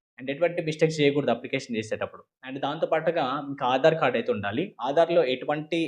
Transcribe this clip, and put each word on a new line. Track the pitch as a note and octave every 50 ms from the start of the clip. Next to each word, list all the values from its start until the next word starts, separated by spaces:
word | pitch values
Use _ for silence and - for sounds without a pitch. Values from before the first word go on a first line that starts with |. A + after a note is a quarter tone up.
| _ _ _ -
And | B2+ C3
ఎటువంటి | C#3+ C#3+ F3 E3+ E3 F3+ E3
మిస్టేక్స్ | D#3 D3+ D#3 E3 D#3 D#3+ D#3
చేయకూడదు | D3 C#3+ C#3 D3 C3+ B2 A2+
అప్లికేషన్ | A#2+ - A#2+ - C3+ - - A#2
చేసేటప్పుడు. | G#2+ A2 A2 - - G2+ - - - - _ _ _ -
And | B2+ C3+ C#3+
దాంతో | C#3+ C#3 D3+ E3 F3
పాటుగా | E3+ E3+ D#3+ D#3 F3 E3 E3+ C#3+ B2 C#3 D3+ C#3+
మీకు | C#3 C#3 - C#3
ఆధార్ | B2 C3 C3 C3+ D#3+ D#3+ D#3+
కార్డు | D3+ C3 A#2+ A#2
అయితే | A#2+ - A2+
ఉండాలి. | G#2 G2+ G2+ G2+ B2+ F3+ G#3+ - - A#2
ఆధార్‌లో | B2+ C#3+ E3 E3+ E3+ F3 F3 D#3
ఎటువంటి | B2 C3 B2+ C3+ D3 D3 D#3 D3+ - E3+ E3 E3